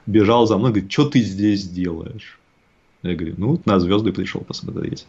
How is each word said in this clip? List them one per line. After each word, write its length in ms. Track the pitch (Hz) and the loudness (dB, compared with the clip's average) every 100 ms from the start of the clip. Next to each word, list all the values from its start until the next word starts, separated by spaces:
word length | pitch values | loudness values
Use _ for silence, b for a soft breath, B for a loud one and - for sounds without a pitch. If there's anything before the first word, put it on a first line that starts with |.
| - | 2
Бежал 400 | 104 101 120 110 | 4 6 6 4
за 100 | 98 | 2
мной, 140 | 127 | 2
говорит: 180 | 107 98 | 0 -2
«Че 160 | - 139 | 0 2
ты 160 | 127 | 2
здесь 480 | 104 95 104 101 95 | 0 0 0 0 -4
делаешь?» 680 | 90 90 82 87 110 - - _ _ _ _ _ _ | -6 -6 -6 -10 -14 -18 -20 _ _ _ _ _ _
Я 100 | 90 | -6
говорю: 220 | 85 82 - | -6 -6 -4
«Ну, 100 | 104 | -2
вот 160 | 165 - | -2 2
на 120 | 98 | 2
«Звезды» 320 | 90 101 107 | 4 2 0
пришел 300 | 92 95 - | -2 -6 -8
посмотреть». 640 | - - - - - - | -10 -12 -10 -8 -8 -10